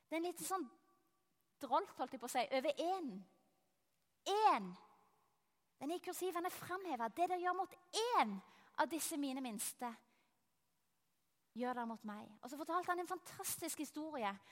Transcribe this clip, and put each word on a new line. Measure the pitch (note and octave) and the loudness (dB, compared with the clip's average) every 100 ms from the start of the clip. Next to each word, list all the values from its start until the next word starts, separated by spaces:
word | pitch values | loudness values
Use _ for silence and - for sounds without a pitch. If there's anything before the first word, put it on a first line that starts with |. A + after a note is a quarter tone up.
| _ | _
Det | D#4 | 0
er | |
en | F4 | 0
liten | F4 D#4+ | -2 -2
sånn | F#4+ B3+ - _ _ _ _ _ _ _ _ | -2 -2 -8 _ _ _ _ _ _ _ _
drolt, | B3+ C#4+ G4 - | 2 2 2 -4
holdt | B3+ B3+ | -4 -2
jeg | |
på | A#3+ | 0
å | |
si, | C4 A3+ C4 | 2 4 4
over | C#4+ C#4+ D#4+ | 4 2 2
en. | F#4+ D4 F#3+ F#3 _ _ _ _ _ _ _ _ _ - | 2 0 -6 -10 _ _ _ _ _ _ _ _ _ 0
En. | G4+ G#4+ C#4 F#3 F3+ - - _ _ _ _ _ _ _ _ | 6 6 6 0 -10 -18 -20 _ _ _ _ _ _ _ _
Den | C4+ | -4
i | F4 | -4
kursiv, | - E4+ F4+ | -4 -2 -2
han | E4+ F4 | 0 -2
er | - | -4
fremhevet. | - F#4 F#4 B3+ A3+ | -4 -4 -2 -2 -2
"Det | - F4+ | 2 2
dere | F4+ | 4
gjør | F4+ F4+ | 2 2
mot | F4+ - - F4+ A#4 A4 | -2 -4 -4 0 4 4
en | A3+ G3 - - - - | 4 0 -10 -20 -10 0
av | D4+ | 2
disse | D4+ - D#4+ | 2 -2 -2
mine | C#4 C4 | -2 -2
minste, | B3+ G#3+ - - A#3+ A3+ _ _ _ _ _ _ _ _ _ _ _ _ _ _ _ | -4 -4 -6 -4 -8 -8 _ _ _ _ _ _ _ _ _ _ _ _ _ _ _
gjør | A3 B3 B3 | -2 0 0
dere | A#3 | -2
mot | A3+ G#3+ | -4 -8
meg." | G#3 - G#3+ | -10 -12 -14
Og | B3 | -10
så | C#4+ | -6
fortalte | D#4+ E4+ F4 | 0 0 2
han | F4 | 0
en | F4 | 0
fantastisk | F4+ - - F#4+ - E4 - D4 | -4 -6 -8 -4 -4 -4 -4 -4
historie | D4+ D#4 D4+ G#3 G3 - | -4 -4 0 0 -2 -12